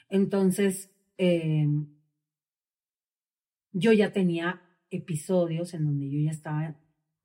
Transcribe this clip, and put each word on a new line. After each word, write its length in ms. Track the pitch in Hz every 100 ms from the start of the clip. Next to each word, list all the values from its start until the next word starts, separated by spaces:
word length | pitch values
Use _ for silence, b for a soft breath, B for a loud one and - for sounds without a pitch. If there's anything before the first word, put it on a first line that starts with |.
| _
Entonces, 840 | 196 196 196 190 185 196 190 - _ _ -
eh, 480 | 180 170 156 156 147 147 147 _ _ _ _ _ _ _ _ _ _ _ _ _ _ _ _ _ _
yo 180 | 190 208
ya 180 | 214 196
tenía 480 | 202 185 165 170 180 _ _ _
episodios 840 | 180 - 156 - 185 170 160 175
en 120 | 170 151
donde 240 | 143 139
yo 100 | 143
ya 120 | 151
estaba 480 | 156 160 151 160 - _ _ _ _